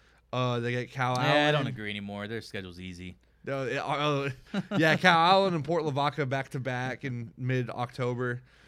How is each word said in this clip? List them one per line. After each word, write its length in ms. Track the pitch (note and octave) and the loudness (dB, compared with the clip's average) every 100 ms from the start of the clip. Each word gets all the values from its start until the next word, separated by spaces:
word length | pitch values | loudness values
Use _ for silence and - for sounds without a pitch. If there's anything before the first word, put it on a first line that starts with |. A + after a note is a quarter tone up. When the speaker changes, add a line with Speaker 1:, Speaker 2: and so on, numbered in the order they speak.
| _ _ _ | _ _ _
Speaker 1:
Uh, 280 | B2 B2 A#2+ | -2 0 0
they 120 | A#2+ | 0
get 200 | B2 A#2 | -2 -4
Cal 240 | C3+ B2 B2 | -2 0 2
Speaker 2:
Yeah, 40 | D3 D3 D3 | 4 4 4
I 20 | |
don't 100 | D3+ | 2
Speaker 1:
Allen. 60 | B2 | 0
Speaker 2:
agree 220 | G#2+ G#2 | -4 -6
anymore. 380 | G#2 G2+ G2+ G#2 | -6 -6 -6 -6
Their 120 | A2+ | -6
schedule's 400 | - G#2 F#2 E2+ | -8 -10 -10 -10
easy. 380 | F#2 F2 F2+ F2+ _ _ - | -12 -10 -12 -14 _ _ -8
Speaker 1:
Uh, 60 | |
uh, 800 | C3+ B2+ C3+ - C#3+ D3 C#3 C#3 B2+ - | -6 -4 -4 -2 0 0 0 -2 -6 -8
uh, 80 | G3+ - G3+ | -6 -2 2
yeah, 180 | D#3+ D#3 | 4 6
Cal 220 | F#3 E3+ | 6 6
Allen 380 | E3+ F#3+ G3 E3+ | 6 6 4 2
and 100 | C3 | 0
Port 180 | E3+ | 0
Lavaca 420 | D#3 C3+ C#3+ D3 C3+ | 0 0 0 0 -2
back-to-back 800 | C3+ C3 C#3+ C3 B2 B2+ A#2+ | -2 -4 -6 -4 -4 -4 -6
in 300 | C#3 A#2+ A#2 - | -8 -8 -10 -6
mid-October. 1080 | B2+ C3 A#2+ - B2 - B2 B2 B2 B2 - _ | -2 0 0 -4 -6 -4 -2 -2 -2 -4 -8 _